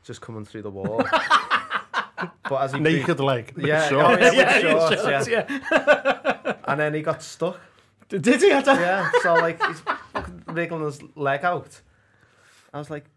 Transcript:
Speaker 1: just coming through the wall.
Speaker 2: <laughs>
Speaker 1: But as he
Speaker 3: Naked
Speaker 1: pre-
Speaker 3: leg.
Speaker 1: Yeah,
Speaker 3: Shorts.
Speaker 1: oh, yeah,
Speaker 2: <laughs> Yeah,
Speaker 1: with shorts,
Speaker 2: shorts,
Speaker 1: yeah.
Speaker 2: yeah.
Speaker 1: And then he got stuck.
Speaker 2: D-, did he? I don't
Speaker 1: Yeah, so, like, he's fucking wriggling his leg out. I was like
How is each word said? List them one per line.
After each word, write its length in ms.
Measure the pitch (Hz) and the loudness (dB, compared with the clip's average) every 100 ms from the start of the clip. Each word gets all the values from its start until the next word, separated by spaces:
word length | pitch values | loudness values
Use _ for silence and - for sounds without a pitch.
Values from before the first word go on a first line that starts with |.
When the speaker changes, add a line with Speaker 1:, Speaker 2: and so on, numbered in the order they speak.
Speaker 1:
just 180 | - 113 | -18 -16
coming 220 | - 110 | -14 -14
through 180 | 104 110 | -14 -12
the 80 | 104 | -12
wall. 340 | 98 98 110 - | -8 -4 -4 -2
Speaker 2:
<laughs> 60 | 320 - - - 349 - - - - - - 180 - - | -2 0 0 0 -4 -4 -8 -6 -8 -8 -10 -12 -12 -6
Speaker 1:
But 140 | 135 | -4
as 100 | 135 | -2
he 80 | 139 | 0
Speaker 3:
Naked 360 | 156 147 135 156 | 0 0 0 0
Speaker 1:
pre- 100 | 135 | 0
Speaker 3:
leg. 280 | 127 - - | -2 -6 -6
Speaker 1:
Yeah, 320 | 143 156 151 | 0 0 2
Speaker 3:
Shorts. 200 | 135 156 | 4 4
Speaker 1:
oh, 100 | - | 6
yeah, 120 | - | 6
Speaker 2:
<laughs> 280 | 254 - 269 | 6 4 4
Yeah, 140 | 170 | 4
Speaker 1:
with 160 | 156 160 | 2 2
shorts, 120 | - | 2
Speaker 2:
shorts, 260 | - 139 - | 0 0 0
Speaker 1:
yeah. 320 | 226 - 277 - | -2 -2 -6 -2
Speaker 2:
yeah. 840 | 320 - 285 269 262 294 - 302 - - | 2 4 2 2 -2 -2 -4 -6 -6 -4
Speaker 1:
And 120 | 143 | -2
then 140 | 151 | 0
he 60 | 156 | -2
got 200 | 156 151 | -4 -4
stuck. 360 | - - 165 180 - _ _ _ _ | -8 -6 -6 -6 -16 _ _ _ _
Speaker 2:
D-, 100 | 196 | 0
did 220 | 185 285 | 2 4
he? 100 | 392 | 6
I 80 | 277 | 6
don't 160 | 269 220 | 4 4
Speaker 1:
Yeah, 320 | 175 190 - 494 | 2 0 0 2
so, 120 | 180 | 4
like, 300 | 170 339 - | 4 2 0
he's 160 | 415 - | -4 -4
fucking 600 | - - - - 175 175 - | -8 -8 -8 -10 -10 -14 -8
wriggling 360 | 165 165 165 | -6 -4 -4
his 160 | 151 143 151 - | -6 -8 -14 -6
leg 280 | 139 139 | -4 -2
out. 360 | 180 170 - - _ _ _ _ _ _ _ _ _ | -2 -2 -6 -20 _ _ _ _ _ _ _ _ _
I 40 | 143 | -14
was 120 | 143 | -12
like 160 | 147 139 | -14 -14